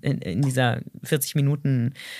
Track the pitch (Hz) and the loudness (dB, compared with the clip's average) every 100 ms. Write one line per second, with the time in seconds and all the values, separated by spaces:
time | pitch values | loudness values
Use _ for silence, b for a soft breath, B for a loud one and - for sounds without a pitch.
0 | 139 135 - 87 139 127 120 113 - - | -2 -2 -2 0 2 2 2 2 -4 -14
1 | - 151 - 151 139 147 143 131 117 B | -2 -2 0 2 2 2 2 2 2 B
2 | B B | B B